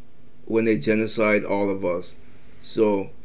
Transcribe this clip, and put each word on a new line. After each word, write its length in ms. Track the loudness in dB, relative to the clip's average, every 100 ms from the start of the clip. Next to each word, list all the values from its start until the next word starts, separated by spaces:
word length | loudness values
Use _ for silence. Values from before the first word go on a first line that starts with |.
| -10 -10 -10 -10
when 220 | -2 2 4
they 100 | 2
genocide 680 | 2 2 2 2 4 4
all 260 | 2 2 2
of 160 | 0 0
us? 300 | -2 -4 -8 -10 -10 -10 -10
So, 480 | -4 2 4 2 -2 -8